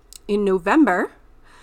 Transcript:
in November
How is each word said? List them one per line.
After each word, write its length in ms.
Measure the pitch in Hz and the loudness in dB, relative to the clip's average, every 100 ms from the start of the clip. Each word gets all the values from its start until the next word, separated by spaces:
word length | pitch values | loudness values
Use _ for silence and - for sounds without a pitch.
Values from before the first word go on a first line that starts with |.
| _ - - | _ -18 -6
in 160 | 208 | -4
November 680 | 202 190 180 269 262 185 254 - _ - - - | -2 -2 0 2 2 0 -4 -10 _ -20 -20 -20